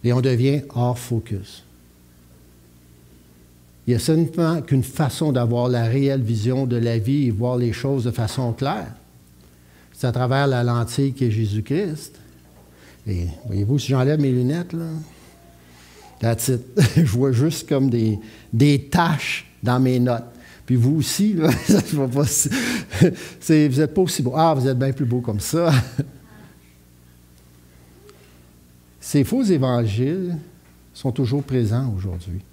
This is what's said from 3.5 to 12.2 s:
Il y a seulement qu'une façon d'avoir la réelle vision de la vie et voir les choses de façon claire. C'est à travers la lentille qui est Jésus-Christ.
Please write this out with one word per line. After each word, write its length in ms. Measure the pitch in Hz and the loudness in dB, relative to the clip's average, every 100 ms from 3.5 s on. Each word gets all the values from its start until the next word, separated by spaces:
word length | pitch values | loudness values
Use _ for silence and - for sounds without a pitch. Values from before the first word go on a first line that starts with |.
| - - - 117 | -20 -20 -10 -2
Il 60 | |
y 40 | 120 | 0
a 20 | |
seulement 640 | - 160 165 175 160 165 | 2 2 2 0 0 0
qu'une 220 | - 135 | 0 0
façon 500 | - - 143 - 156 | 0 -2 -2 0 0
d'avoir 360 | 123 117 120 123 | 0 0 0 0
la 160 | 123 | 0
réelle 380 | 113 135 139 135 | 0 0 0 0
vision 440 | 113 113 113 127 131 | -2 -2 0 0 0
de 100 | 120 | 0
la 220 | 117 113 | 0 0
vie 280 | 107 143 131 | 0 0 0
et 40 | |
voir 260 | 101 123 123 | 0 -2 0
les 160 | 120 | -2
choses 320 | 110 139 139 | -2 -2 -2
de 60 | 120 | -2
façon 420 | 117 107 - 123 | -2 -4 -2 -4
claire. 400 | 117 127 208 123 113 - - - - - - - - - | -2 -4 -4 -8 -16 -20 -20 -20 -20 -20 -20 -20 -20 -20
C'est 140 | - 131 | -4 -2
à 60 | |
travers 340 | 123 127 135 139 | 0 0 2 2
la 160 | 123 | 2
lentille 500 | 120 120 117 - 139 | 0 0 -2 0 -2
qui 120 | 135 | 0
est 60 | 123 | 0
Jésus-Christ. 840 | 107 110 107 101 147 196 156 - - | 0 0 -2 -2 -2 -2 -6 -12 -20